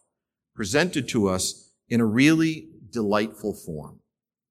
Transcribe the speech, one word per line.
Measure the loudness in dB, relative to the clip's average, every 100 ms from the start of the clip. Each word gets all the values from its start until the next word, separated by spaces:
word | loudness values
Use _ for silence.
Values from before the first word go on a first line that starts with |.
| _ _ _ _ _
presented | -10 -2 0 0 -2 -2
to | 0 0
us | 0 -4 -8 -18 _ -4
in | 0
a | 2
really | 4 4 4 2 -2 -10 -20 -10
delightful | -4 0 0 0 -4 -8
form. | -8 -10 -12 -14 -20 _ _ _ _ _